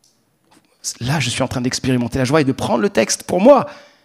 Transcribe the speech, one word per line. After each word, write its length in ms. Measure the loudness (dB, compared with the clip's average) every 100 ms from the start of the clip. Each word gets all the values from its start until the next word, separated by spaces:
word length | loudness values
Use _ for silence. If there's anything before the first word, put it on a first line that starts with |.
| _ _ _ _ _ _ _ _ -12 -8
Là, 200 | -4 -2
je 120 | -2
suis 100 | -4
en 60 | -4
train 140 | -4
d'expérimenter 580 | -4 -4 -2 0 0 -2
la 60 | 2
joie 160 | 2
et 20 |
de 80 | 2
prendre 320 | -2 -2 -2
le 80 | 0
texte 320 | 0 -2 -4
pour 180 | -4 2
moi. 260 | 6 6 2 -10 -20 _